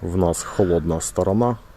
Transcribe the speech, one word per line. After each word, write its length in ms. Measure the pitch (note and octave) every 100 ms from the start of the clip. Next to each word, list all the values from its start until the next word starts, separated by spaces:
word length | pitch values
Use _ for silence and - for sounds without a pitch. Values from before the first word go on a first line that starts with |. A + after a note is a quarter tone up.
в 140 | F2+ F#2
нас 260 | F2 E2
холодна 580 | - - F#2 E2+ E2 E2
сторона, 560 | - - F2+ G#2 A#2+ A#2 -